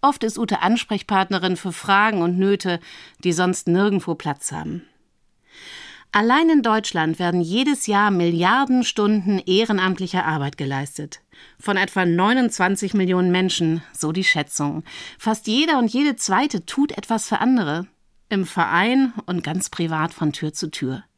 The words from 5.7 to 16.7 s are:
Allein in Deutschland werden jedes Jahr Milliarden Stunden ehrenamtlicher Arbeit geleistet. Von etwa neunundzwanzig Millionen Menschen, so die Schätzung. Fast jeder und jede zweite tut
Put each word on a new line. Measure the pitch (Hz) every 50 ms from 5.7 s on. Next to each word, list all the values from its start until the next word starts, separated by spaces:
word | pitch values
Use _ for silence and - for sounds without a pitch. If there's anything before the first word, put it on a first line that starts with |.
| - - - - - - - _
Allein | - 208 214 233 247 294 330 320
in | 320 294
Deutschland | 226 233 214 220 214 - - 175 156 160 160 -
werden | 180 175 175 180
jedes | 170 165 185 233 262 294 285 - -
Jahr | - 208 202 208 208
Milliarden | 202 175 170 170 170 165 175 185 220 262 277 254 254 254 240
Stunden | - - - 208 208 214 208 180 196 202 185
ehrenamtlicher | - - 185 196 226 226 214 190 185 185 185 - 190 175 - 185 -
Arbeit | 160 156 151 139 143 139
geleistet. | - 147 135 139 135 139 139 - - 151 151 - - _ _ _ - - - _ _
Von | - - 202
etwa | 190 190 190 - 196 185
neunundzwanzig | 175 170 175 185 208 247 262 247 233 - - 185 185 196 190 - 190 -
Millionen | 202 190 180 185 180 180 180
Menschen, | 180 185 185 185 - - 170 160 160 165 - -
so | - - - 151
die | 160 180 185
Schätzung. | - - 156 147 - - - 147 143 147 156 165 - - - - - - -
Fast | - 226 254 233 -
jeder | - 262 262 302 330 311 262
und | 240 220
jede | - 254 285 294 262
zweite | - - - 190 202 269 302 - 190 -
tut | -